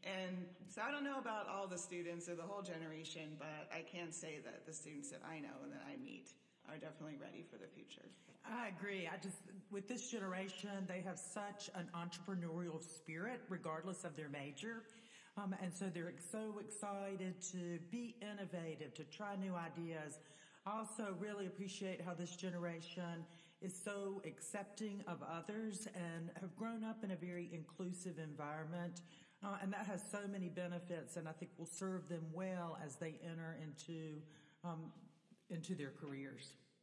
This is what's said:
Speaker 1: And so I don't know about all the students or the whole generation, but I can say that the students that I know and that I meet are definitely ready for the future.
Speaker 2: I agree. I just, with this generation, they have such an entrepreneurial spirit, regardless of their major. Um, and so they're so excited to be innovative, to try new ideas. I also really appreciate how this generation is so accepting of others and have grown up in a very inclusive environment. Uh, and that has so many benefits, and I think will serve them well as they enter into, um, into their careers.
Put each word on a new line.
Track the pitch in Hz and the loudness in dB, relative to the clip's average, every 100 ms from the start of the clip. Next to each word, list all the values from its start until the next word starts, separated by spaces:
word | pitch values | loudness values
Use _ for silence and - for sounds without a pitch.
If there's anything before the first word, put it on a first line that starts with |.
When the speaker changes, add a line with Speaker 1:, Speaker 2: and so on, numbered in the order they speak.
| 185 | 0
Speaker 1:
And | 190 185 180 175 - 196 | 2 2 0 -2 -6 -8
so | - | 0
I | 233 | 2
don't | 294 | 4
know | 277 269 | 2 2
about | 240 214 196 | 2 2 2
all | 196 196 | 2 2
the | 180 | 0
students | - 175 170 170 170 | 0 0 0 0 0
or | 170 | -2
the | |
whole | 170 202 | 0 -2
generation, | 185 165 160 156 160 160 156 156 | 0 -2 -2 -2 -4 -2 -4 -2
but | 151 151 - 160 | -2 -2 -2 -2
I | |
can | 165 175 170 | -2 -2 -2
say | 160 160 151 123 | -2 -2 -2 -4
that | - - | -6 -6
the | |
students | 156 151 147 143 | -6 -6 -6 -6
that | 135 - | -6 -4
I | 160 | -4
know | 143 139 | -4 -4
and | 143 | -6
that | - - | -6 -6
I | - | -4
meet | 135 - - - - - - | -4 -6 -10 -18 -20 -16 -8
are | 156 | -6
definitely | 160 151 202 139 | -6 -4 -4 -4
ready | - - 170 | -4 -6 -8
for | 101 | -8
the | 95 | -10
future. | - - - - - - - - | -10 -10 -10 -12 -14 -18 -12 -2
Speaker 2:
I | 226 226 | 0 0
agree. | 175 202 196 165 | 0 0 2 2
I | 180 | 0
just, | 196 185 - 190 - | 0 -4 -6 -10 -2
with | 202 196 | -2 0
this | 247 - | 0 2
generation, | 226 196 185 190 - 208 196 185 | 2 4 4 2 0 0 2 4
they | 185 | 2
have | 185 175 | 2 0
such | - 220 202 202 - 185 | 0 0 0 -2 -4 -2
an | 170 | 0
entrepreneurial | 175 170 - - 190 170 165 175 160 | 0 0 -2 2 2 4 2 2 2
spirit, | 160 - - 160 208 247 214 | -2 -6 -2 0 2 0 0
regardless | 180 160 156 175 185 170 | 0 2 2 2 0 0
of | 147 | 0
their | 151 | 0
major. | 143 139 139 214 226 220 - - - - - | 0 0 0 0 -2 -6 -14 -16 -16 -6 2
Um, | 196 190 | 4 4
and | 185 | 2
so | 180 196 | 4 2
they're | 170 165 - - | 4 2 0 -2
so | 220 220 208 | 0 2 0
excited | 208 - 202 202 196 190 185 180 - | -2 0 2 2 2 4 2 2 0
to | 185 175 170 170 | 2 2 2 2
be | 240 240 - | 0 0 -2
innovative, | 208 202 185 175 165 156 151 | -4 0 0 2 0 0 -2
to | 143 | -4
try | 156 - 208 196 | -6 -2 0 4
new | 190 175 | 4 4
ideas. | 170 170 165 160 151 - - - - - - | 2 0 2 2 0 -4 -10 -16 -18 -4 0
I | 220 | 2
also | 220 - 208 180 | 2 2 2 2
really | 208 208 190 | 2 2 2
appreciate | 185 196 - 190 180 | 2 -2 2 2 2
how | 180 | 2
this | 175 175 - | 2 0 2
generation | 190 175 170 165 165 - 175 165 165 - - - | 2 4 2 2 -2 0 0 0 -2 -8 -18 -4
is | 190 185 | -2 0
so | - 202 196 196 160 | 0 2 2 2 -2
accepting | 156 - 208 196 - 214 202 - | -4 -2 -2 -2 0 0 2 0
of | 160 | 0
others | 131 165 160 214 220 185 - 185 | 0 0 0 2 2 0 -2 0
and | 170 165 165 - | 0 2 0 -2
have | 185 - | -4 0
grown | 226 233 | 2 2
up | 220 220 | 2 2
in | 196 | 2
a | 180 | 2
very | 175 175 175 | 2 0 0
inclusive | 170 160 - 180 180 190 156 | -2 -4 0 0 2 0 0
environment. | 156 147 147 156 156 175 175 175 - - - - | -2 0 0 2 2 2 2 0 -10 -16 -20 -4
Uh, | 202 196 | 0 2
and | 196 | 2
that | 196 208 | 4 4
has | 190 - | 2 2
so | 202 202 | 2 2
many | 196 175 | 2 2
benefits, | 165 175 175 175 170 131 175 | 2 2 2 2 0 2 -2
and | 160 | -2
I | |
think | 156 180 - | -2 -6 -4
will | 170 | -4
serve | - 190 185 - | 0 2 2 2
them | 170 160 | 0 2
well | 160 185 180 175 160 151 | 2 2 4 2 0 -2
as | 127 | 0
they | 165 151 | -2 0
enter | 165 165 160 165 | -2 0 -2 -2
into, | 156 139 - 165 156 151 156 - - - | -4 -4 -4 -2 -2 -4 -6 -14 -20 -4
um, | 175 160 160 - - - - - - | -2 0 -2 -8 -16 -20 -20 -20 -4
into | 165 160 180 | -2 2 2
their | 139 - | 0 -2
careers. | 151 135 135 127 - - - - | -4 -2 -2 -6 -10 -12 -20 -20